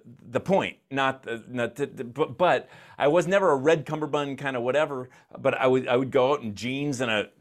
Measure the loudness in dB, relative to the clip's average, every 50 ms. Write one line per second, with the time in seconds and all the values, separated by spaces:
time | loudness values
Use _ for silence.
0 | -10 -20 -20 -20 -10 -6 -6 -4 0 0 0 0 0 -2 -6 _ _ -6 -4 -2
1 | 0 0 -2 -4 -8 -10 -10 -10 -10 -8 -4 -4 -4 -4 -4 -6 -8 -6 -6 -10
2 | -12 -8 -4 -4 -4 -2 -2 0 2 2 2 2 -2 -6 -18 -20 -20 -14 -4 0
3 | 2 2 4 2 2 2 2 2 4 4 4 4 4 4 2 2 0 -4 -6 -6
4 | -4 -4 -4 -4 -4 -4 -6 -6 -6 -6 -4 -4 -2 0 0 0 0 -2 -4 -8
5 | -10 -12 -16 -20 _ _ -8 -4 -2 0 0 2 4 4 4 4 2 2 2 2
6 | 2 2 2 4 4 4 2 0 -2 -6 -8 -6 -6 -6 -4 -4 -4 -4 -2 -2
7 | -2 0 0 0 -2 -4 _ _